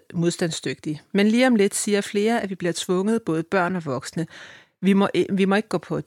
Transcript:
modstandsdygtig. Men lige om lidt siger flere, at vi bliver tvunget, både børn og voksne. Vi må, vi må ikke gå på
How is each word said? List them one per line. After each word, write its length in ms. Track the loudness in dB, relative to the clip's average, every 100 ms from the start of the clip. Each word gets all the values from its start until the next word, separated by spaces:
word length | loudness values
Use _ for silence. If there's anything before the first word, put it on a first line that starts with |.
| -6
modstandsdygtig. 840 | -2 0 0 -2 -4 -6 -8 -8 -10 -4
Men 160 | 0 2
lige 180 | 4 4
om 100 | 4
lidt 180 | 2
siger 260 | 0 0 0
flere, 400 | 0 0 0 0
at 80 | -2
vi 40 |
bliver 180 | -4 -4 -4
tvunget, 460 | -2 0 0 -2
både 200 | -2 -4
børn 340 | 0 0 0 -2
og 80 |
voksne. 420 | -4 -6 -6 -6 -6 -10 -20 -20 _ _
Vi 100 | 2
må, 160 | 4 4 2 0
vi 120 | 2
må 100 | 2
ikke 140 | 2 0
gå 100 | -6
på 220 | -4 -6